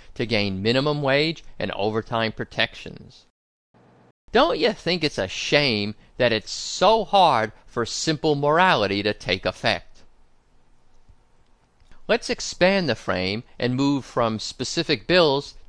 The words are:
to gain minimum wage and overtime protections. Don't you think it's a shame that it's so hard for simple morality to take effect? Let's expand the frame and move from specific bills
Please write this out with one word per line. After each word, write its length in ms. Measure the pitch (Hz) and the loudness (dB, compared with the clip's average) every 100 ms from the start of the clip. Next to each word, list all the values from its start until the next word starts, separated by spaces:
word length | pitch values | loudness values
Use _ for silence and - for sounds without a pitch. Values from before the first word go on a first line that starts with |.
| - - | -14 -8
to 100 | 113 | -2
gain 380 | 110 101 95 | 0 -2 -2
minimum 400 | 107 127 147 147 | 0 0 0 -2
wage 400 | 135 143 156 160 - - | 0 0 0 -4 -12 -8
and 120 | 98 | -8
overtime 600 | - 104 110 - 117 110 | -4 -2 -2 -4 -2 -2
protections. 920 | - 113 - 110 - - - - - _ _ _ _ _ _ _ _ _ _ _ | -4 -6 -4 -4 -4 -16 -16 -20 -20 _ _ _ _ _ _ _ _ _ _ _
Don't 260 | 214 320 - | 2 4 2
you 160 | 185 | -2
think 300 | 220 170 180 | -2 -4 -2
it's 160 | 151 - | -2 -2
a 80 | 95 | -6
shame 640 | - - 147 143 107 104 - - - | -6 0 2 2 0 -2 -8 -12 0
that 160 | 120 | 0
it's 180 | 110 - | 0 -4
so 540 | - - - 190 226 196 | -10 -8 2 4 4 2
hard 460 | 202 170 123 110 - - | 4 6 4 0 -6 -10
for 180 | 123 113 | -6 -4
simple 480 | - - 156 160 | -4 -2 0 0
morality 720 | 143 147 160 185 147 98 101 | 2 2 4 4 4 2 0
to 100 | 101 | 0
take 320 | - - 95 92 | -2 -2 -2 -2
effect? 420 | - 120 87 - - - - - _ _ _ _ _ - - - - _ _ _ _ _ _ - - - | -2 -2 -2 -6 -20 -20 -20 -20 _ _ _ _ _ -20 -20 -20 -20 _ _ _ _ _ _ -20 -10 -2
Let's 220 | 226 - | 0 0
expand 600 | 233 - - 180 196 160 | -6 -6 0 2 4 0
the 60 | 110 | -2
frame 480 | - 92 92 110 - - | -2 -2 -2 -4 -8 -6
and 160 | 123 | -2
move 300 | 127 139 143 | 0 0 0
from 340 | - 131 117 110 | -2 -2 0 -2
specific 720 | - - 127 - 160 127 - | -6 -8 -6 -4 -2 -2 2
bills 460 | 180 156 139 - - | 4 4 2 -4 -14